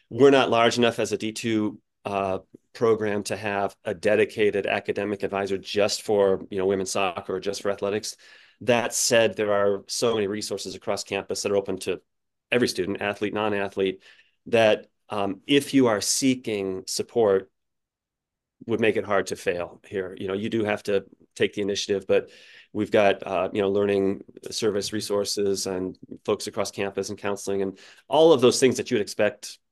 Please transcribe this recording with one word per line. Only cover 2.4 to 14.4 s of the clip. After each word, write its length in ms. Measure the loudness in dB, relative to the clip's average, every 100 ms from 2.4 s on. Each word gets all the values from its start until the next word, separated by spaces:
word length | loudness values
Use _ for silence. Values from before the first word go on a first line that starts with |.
| -8 -20 _
program 480 | 0 2 2 0 -2
to 160 | -4 -6
have 380 | -4 -2 -2 -4 -8
a 80 |
dedicated 720 | -2 2 4 2 2 0 0 -2
academic 560 | -2 -4 -4 -4 -4
advisor 380 | -4 -4 -4 -6
just 420 | -4 0 0 -2
for, 400 | 0 2 4 2 -4
you 80 | -4
know, 80 | 0
women's 240 | 0 -2
soccer 460 | -2 -2 -4 -6 -6
or 40 |
just 220 | -4 -4
for 80 | -4
athletics. 480 | -4 -2 -4 -6 -14 -20 -20 _ -6
That 340 | 0 0 0 -2
said, 400 | 2 4 4 2
there 180 | 0
are 300 | 2 2 0 -4
so 280 | -2 0 0
many 100 | -2
resources 480 | -4 -6 -8 -8
across 300 | -8 -6 -6
campus 400 | -4 -6 -4 -4
that 80 | -2
are 40 | 0
open 220 | -2 -4
to 200 | -6 -6 _ _ _ _ -2
every 160 | 0 2
student, 360 | 0 -4 -4
athlete, 320 | -4 -4 -4 -2
non-athlete, 640 | -2 -2 -2 -2 -2 -2 -10 -20 _ _